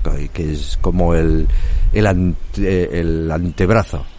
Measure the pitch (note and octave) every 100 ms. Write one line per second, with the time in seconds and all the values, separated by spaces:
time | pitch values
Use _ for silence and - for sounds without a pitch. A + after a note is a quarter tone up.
0 | D#2 D2 D2 - D#2 D2 - - - F2
1 | F2 E2 D#2+ B1 - - - - - G#2
2 | G#2 F#2 F2+ E2+ - - F#2+ F#2+ F2 E2+
3 | E2+ E2 D#2+ D#2+ F2 - F2+ A2 F#2+ D#2
4 | -